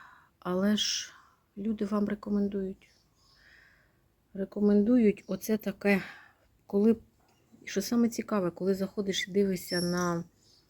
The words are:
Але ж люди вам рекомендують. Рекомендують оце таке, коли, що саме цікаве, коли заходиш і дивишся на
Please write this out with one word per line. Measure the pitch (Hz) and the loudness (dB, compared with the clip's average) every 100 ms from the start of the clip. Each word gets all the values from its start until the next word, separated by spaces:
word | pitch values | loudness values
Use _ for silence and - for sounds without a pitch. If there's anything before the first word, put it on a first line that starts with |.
| - - _ _ | -20 -20 _ _
Але | 180 180 202 208 | -4 0 2 2
ж | - - - - _ _ _ 208 | 0 -4 -8 -18 _ _ _ -8
люди | 214 214 | -6 -4
вам | 202 208 202 | -2 0 -2
рекомендують. | 208 208 202 202 202 190 190 _ _ _ _ _ _ _ - _ _ _ _ _ _ _ | -4 -2 -2 0 -2 -6 -10 _ _ _ _ _ _ _ -20 _ _ _ _ _ _ _
Рекомендують | 190 196 208 208 208 208 247 208 202 - | -10 -8 0 4 4 6 6 4 2 -4
оце | 190 - 220 | -8 -4 -4
таке, | 196 - 202 190 - - - _ _ _ - | -4 -2 2 2 0 -16 -20 _ _ _ -4
коли, | 101 110 113 - _ _ _ _ - | 2 2 2 -4 _ _ _ _ -20
що | - 190 | -8 -6
саме | 196 240 233 | -2 0 0
цікаве, | 233 - 208 175 | -2 -4 -2 -2
коли | - 185 | -2 -2
заходиш | 190 190 - 196 180 - | -2 -2 -4 -4 -4 -2
і | |
дивишся | 196 196 180 - 175 | 0 0 0 -4 -4
на | 175 175 175 170 - _ _ _ | 0 0 0 -2 -6 _ _ _